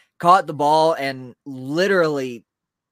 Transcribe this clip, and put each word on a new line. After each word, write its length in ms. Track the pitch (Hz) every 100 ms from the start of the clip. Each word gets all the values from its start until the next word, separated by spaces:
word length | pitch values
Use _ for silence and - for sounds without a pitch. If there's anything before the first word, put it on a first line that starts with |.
| _ -
caught 280 | 170 190 160
the 60 |
ball 400 | 143 147 156 160
and 420 | 160 135 131 127 - 139
literally, 960 | 131 131 156 196 190 156 143 131 117 _ _ _ _ _